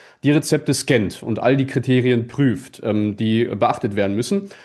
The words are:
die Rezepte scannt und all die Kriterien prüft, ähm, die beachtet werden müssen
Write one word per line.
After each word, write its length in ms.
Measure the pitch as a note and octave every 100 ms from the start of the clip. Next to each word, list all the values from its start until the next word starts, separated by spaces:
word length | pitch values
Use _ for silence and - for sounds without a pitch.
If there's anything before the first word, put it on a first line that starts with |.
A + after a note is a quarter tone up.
| - _
die 80 | C#3
Rezepte 420 | D3 D3+ D3+ -
scannt 480 | C#3 - C3 G2 -
und 160 | - A2
all 180 | A2+ C#3
die 100 | C3+
Kriterien 600 | C3+ B2 B2+ B2 A#2+ A2+
prüft, 540 | - C#3 F#2+ - -
ähm, 340 | A2+ G#2+ G#2 G2+
die 280 | A2 A2
beachtet 500 | A#2+ G#2+ A2+ A2+ A2+
werden 220 | G2+ G2 G2+
müssen 340 | A#2+ G3 G3+ -